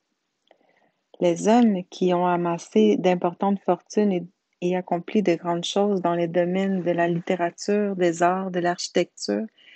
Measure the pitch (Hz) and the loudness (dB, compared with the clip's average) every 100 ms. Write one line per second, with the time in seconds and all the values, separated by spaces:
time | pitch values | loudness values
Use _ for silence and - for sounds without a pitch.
0 | _ _ _ _ _ _ _ _ _ _ | _ _ _ _ _ _ _ _ _ _
1 | _ - 180 170 180 240 226 185 180 - | _ -2 0 0 2 4 4 2 -4 -2
2 | 180 175 180 175 175 170 - 220 214 196 | 0 2 2 0 -2 -4 -2 2 4 4
3 | 180 180 175 170 196 196 - 175 _ - | 2 0 -2 -2 -2 -2 -2 -4 _ -2
4 | 208 180 175 _ _ _ 180 180 180 175 | 0 0 -6 _ _ _ -4 -2 -2 -6
5 | - 220 185 165 175 170 170 196 202 196 | -2 0 2 0 -2 -4 -2 0 0 0
6 | 180 175 170 175 175 185 196 190 170 170 | 0 -2 0 0 0 0 0 -2 -2 0
7 | 170 170 - 180 170 - - 208 202 185 | 0 0 -2 -2 -2 -4 -2 -2 -2 0
8 | 175 165 175 185 190 175 175 175 - 180 | 0 2 2 0 -2 -2 -2 -4 -4 -2
9 | 175 - - 202 220 _ _ | -2 -6 -4 -4 -4 _ _